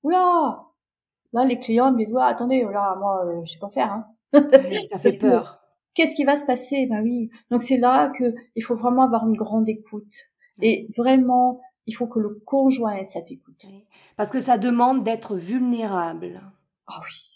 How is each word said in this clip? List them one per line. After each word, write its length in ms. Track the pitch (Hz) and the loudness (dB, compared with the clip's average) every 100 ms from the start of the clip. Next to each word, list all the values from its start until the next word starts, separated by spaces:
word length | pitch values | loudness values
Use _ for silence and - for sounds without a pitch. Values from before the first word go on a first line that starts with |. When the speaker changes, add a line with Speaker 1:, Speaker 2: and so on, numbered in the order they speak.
Speaker 1:
Oula ! 600 | 294 370 359 349 269 - - _ _ _ _ _ - | 0 2 4 2 0 -4 -16 _ _ _ _ _ -6
Là, 120 | 233 262 | 0 0
les 120 | 240 | 0
clients 320 | - 226 269 | 0 2 4
me 60 | 240 | 2
disent, « 140 | 214 | 0
Ouais, 80 | 247 | 0
attendez, 380 | 254 233 240 262 | 0 0 0 0
là, 340 | 214 202 202 185 | 0 -2 -2 -2
moi, 260 | 202 190 175 | -2 -2 -4
euh, 140 | 170 | -6
je 80 | 165 | -10
sais 60 | - | -14
pas 120 | 202 | -8
faire, 220 | - 214 | -4 -4
hein. » 140 | 208 - _ - | -4 -12 _ 4
Speaker 2:
Ouais, 500 | 285 285 269 277 415 381 | 4 8 6 4 -6 -6
ça 80 | 403 | -2
fait 140 | - | 0
Speaker 1:
Parce 40 | - | 2
que 100 | 262 | 2
Speaker 2:
peur. 340 | 233 - - _ _ _ | 2 0 -18 _ _ _
Speaker 1:
qu'est-ce 200 | - 320 | 0 0
qui 100 | - | 2
va 120 | 277 294 | 0 0
se 80 | |
passer ? 420 | 285 247 - 277 247 | 0 -4 -2 -2 -2
Ben 160 | 214 | -2
oui. 280 | 226 240 226 - - | -2 -4 -6 -10 -4
Donc, 120 | 240 | -4
c'est 160 | 233 254 | 0 2
là 320 | 240 262 269 | 4 4 2
que 240 | 262 247 233 - | 0 -4 -4 -10
il 80 | 226 | -10
faut 140 | 226 226 | -6 -2
vraiment 260 | 240 247 | 0 2
avoir 240 | 254 226 226 | 2 2 0
une 100 | 214 | -2
grande 320 | 214 220 220 | -2 -2 -2
écoute. 440 | 220 - 208 208 - - _ _ - | -4 -10 -16 -16 -20 -20 _ _ -2
Speaker 2:
Ouais. 80 | - | 0
Speaker 1:
Et 200 | - 226 240 | 0 -4 -2
vraiment, 600 | 247 262 254 247 254 254 - _ - | 2 4 4 4 2 0 -16 _ -14
il 60 | |
faut 140 | 220 233 | -8 -4
que 120 | 226 | -2
le 240 | 208 208 | -4 -6
conjoint 520 | - 269 269 254 220 196 | -2 2 2 2 -2 -6
ait 80 | |
cette 260 | 190 170 - | -8 -12 -14
écoute. 340 | - _ _ | -20 _ _
Speaker 2:
Ouais. 220 | 196 196 _ _ _ - | -20 -20 _ _ _ -8
Parce 120 | 208 | -4
que 100 | 262 | -2
ça 180 | 254 233 | 0 0
demande 440 | 247 240 247 269 | 2 2 2 2
d'être 340 | 214 226 - 190 | 0 -4 -6 -8
vulnérable. 1040 | 170 247 247 233 220 185 165 165 175 185 196 _ _ _ - | -4 -2 -2 -2 -2 -4 -4 -8 -12 -14 -20 _ _ _ -20
Speaker 1:
Ah 140 | - | -18
oui. 280 | - - _ | -18 -20 _